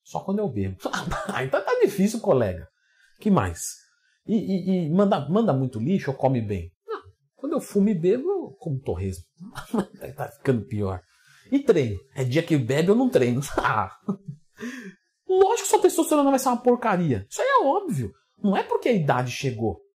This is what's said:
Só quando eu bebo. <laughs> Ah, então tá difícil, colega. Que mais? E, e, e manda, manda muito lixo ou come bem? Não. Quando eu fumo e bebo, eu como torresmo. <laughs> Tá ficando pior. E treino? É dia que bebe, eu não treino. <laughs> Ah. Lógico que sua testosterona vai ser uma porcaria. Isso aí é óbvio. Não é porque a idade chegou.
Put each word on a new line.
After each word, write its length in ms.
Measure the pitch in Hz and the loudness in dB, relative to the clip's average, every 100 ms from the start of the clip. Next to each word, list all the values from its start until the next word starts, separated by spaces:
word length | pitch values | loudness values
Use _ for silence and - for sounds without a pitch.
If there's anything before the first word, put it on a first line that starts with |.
Só 180 | - 156 | -10 -10
quando 200 | - 202 | -4 -4
eu 80 | 202 | -2
bebo. 300 | 101 95 95 | -2 -4 -6
<laughs> 440 | - - - - 622 | -6 -6 -6 -6 -6
Ah, 160 | - | -6
então 200 | 131 - - | -2 -2 0
tá 140 | 494 | 2
difícil, 400 | 453 - 196 226 | 2 2 0 0
colega. 480 | 208 135 104 90 - _ _ _ _ _ | 2 2 2 -4 -12 _ _ _ _ _
Que 100 | 214 | 2
mais? 300 | 180 92 82 - - _ _ _ _ - | 2 2 -4 -12 -14 _ _ _ _ -4
E, 100 | 214 | -2
e, 500 | 185 190 190 185 156 | 0 -2 0 -2 0
e 40 | |
manda, 380 | 175 202 196 135 | 2 2 2 0
manda 240 | 196 220 | 0 2
muito 280 | 131 131 113 | 0 -2 -2
lixo 320 | 123 190 139 | -2 0 -2
ou 40 | 131 | -2
come 220 | 135 127 | 0 0
bem? 320 | 104 98 85 _ - | -2 -6 -8 _ -12
Não. 140 | 440 - _ _ _ | -12 -12 _ _ _
Quando 180 | 277 | -4
eu 60 | 294 | -4
fumo 300 | - 202 202 | -2 0 2
e 60 | 185 | 2
bebo, 340 | 180 247 339 | 0 0 -2
eu 220 | 392 285 - | -4 -8 -12
como 200 | 170 131 | -8 -6
torresmo. 460 | - 92 98 92 - _ 190 - - | -6 -6 -6 -8 -16 _ -18 -16 -4
<laughs> 500 | 226 - - - - | -4 -4 -10 -16 -10
Tá 140 | 123 | -12
ficando 360 | - - 120 101 | -4 0 0 -2
pior. 360 | 107 98 92 _ _ _ _ - | -4 -4 -6 _ _ _ _ -2
E 80 | 277 | 0
treino? 400 | 277 175 123 95 _ | 2 2 2 -4 _
É 100 | - | -6
dia 200 | 127 143 | 0 0
que 140 | 165 151 | 2 0
bebe, 320 | 113 139 175 | 2 0 4
eu 60 | 226 | 4
não 140 | 254 | 4
treino. 320 | 240 120 120 139 | 4 2 0 -2
<laughs> 80 | - | -2
Ah. 340 | - 113 95 - - 196 - 143 _ _ 240 262 202 - _ _ - | 0 0 -4 -8 -8 -8 -8 -18 _ _ -12 -12 -16 -20 _ _ 0
Lógico 360 | 370 392 466 | 4 4 4
que 40 | - | 2
sua 140 | 359 | 4
testosterona 480 | 370 - 330 302 277 | 4 2 2 4 4
vai 100 | 269 | 4
ser 100 | 269 | 2
uma 120 | 240 | 2
porcaria. 640 | 247 240 240 185 170 110 98 | 2 2 2 2 2 0 -4
Isso 120 | - | -4
aí 60 | 508 | 2
é 180 | 539 294 | 4 4
óbvio. 480 | 349 392 156 123 - _ _ | 0 -2 -4 -6 -10 _ _
Não 180 | 202 202 | 0 0
é 80 | |
porque 260 | 453 466 294 | -2 -2 2
a 40 | |
idade 380 | 214 143 127 127 | 2 2 0 -2
chegou. 500 | - 135 113 110 82 _ | -4 -6 -2 -4 -4 _